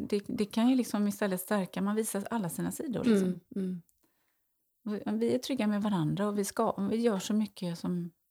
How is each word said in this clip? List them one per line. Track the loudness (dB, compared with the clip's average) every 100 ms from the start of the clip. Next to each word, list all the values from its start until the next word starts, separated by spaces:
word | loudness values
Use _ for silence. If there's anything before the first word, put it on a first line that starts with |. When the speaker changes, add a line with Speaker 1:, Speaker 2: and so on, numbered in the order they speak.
| -2
Speaker 1:
det, | -4 -2
det | -4 -2
kan | 2 4
ju | 4
liksom | 2 0 0
istället | 0 -2 -2
stärka, | 0 -2 0 -2
man | -2 0
visar | -2 -4 -4
alla | -2 -2
sina | -2 -4
sidor, | -4 -4 -2
liksom. | 4 4 2
Speaker 2:
Mm, | -2 _ -6
mm. | -4 -6 -10 _ _ _ _ _ _ _ _ _ -6 -4 -2
Speaker 1:
Och | 0
vi | 2 2
är |
trygga | 0 0 2
med | 2
varandra | 2 2 2 2 0
och | 0
vi | -2
ska, | 0 0
vi | 2 0 2
gör | 2 2
så | 0
mycket | 0 0 -4 -6 -4
som... | -2 -2 -4 -10 _